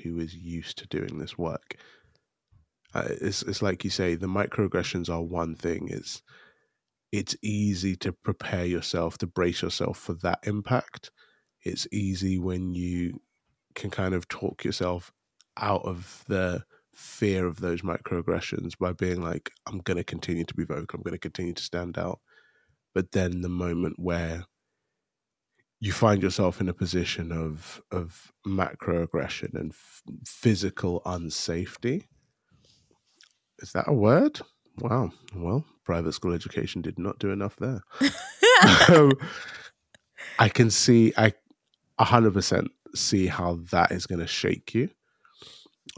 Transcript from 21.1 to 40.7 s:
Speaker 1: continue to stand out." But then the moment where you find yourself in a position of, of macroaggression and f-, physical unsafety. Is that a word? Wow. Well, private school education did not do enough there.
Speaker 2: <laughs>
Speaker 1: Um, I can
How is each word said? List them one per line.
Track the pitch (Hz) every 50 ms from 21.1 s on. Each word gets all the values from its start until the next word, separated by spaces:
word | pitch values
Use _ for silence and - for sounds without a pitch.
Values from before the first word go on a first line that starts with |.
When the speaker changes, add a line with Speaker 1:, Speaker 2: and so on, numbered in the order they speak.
| 87 87
Speaker 1:
continue | - 82 - - 92 87 87
to | - -
stand | - - 87 90 87 85 87
out." | 87 90 90 - _ _ _ _ _ _ _ _ _ _ _ _ _ _ -
But | 92 92 - -
then | 98 92 90 90 90
the | 90 87
moment | 90 90 90 90 85 85 90 80 - -
where | 85 90 85 85 85 82 82 85 90 - _ _ _ _ _ _ _ _ _ _ _ _ _ _ _ _ _ _ _ _ _ _ _ _ _ _
you | 110 101
find | 90 - 120 110 104 98 98
yourself | 95 92 - 101 90 87 -
in | 101 90
a | 85
position | - 95 85 90 90 85 - - - 85 82
of, | 82 82 82 80 76 80 87 - - - - _
of | - 92 87 82 - - - - _ _ - 98
macroaggression | 98 95 92 - - - - - 85 85 85 - - 82 - - - - - - -
and | - - 78
f-, | - - - - - - - - - - -
physical | - - - - 117 107 87 95 95 - - - 92 87 85 -
unsafety. | - 90 87 85 82 - - - - 85 85 95 - - - - 117 135 196 - _ _ _ _ _ _ _ _ _ _ _ _ _ _ _ _ _ _ _ _ _ _ _ - - _ _ _ _ _ -
Is | - - -
that | - - -
a | 147
word? | 120 101 107 127 170 269 302 302 - - - _ _ _ _ _ -
Wow. | - - 110 131 120 87 - - - - 98
Well, | 92 85 85 101 139 156 - _ _ _
private | - 87 85 82 82 -
school | - - 92 87
education | 85 - - - - - - - -
did | - - - -
not | 87 101 101 -
do | - 98
enough | 98 101 101 101 - -
there. | - 123 131 98 - _ - -
Speaker 2:
<laughs> | 269 277 - - 740 - - - - 453 508 - 523 - - - - -
Speaker 1:
Um, | 175 160 151 139 135 131 - - - - - - - - - - - _ _ _ _ _ _ _ _ - - - - -
I | 117 104
can | - - 120 113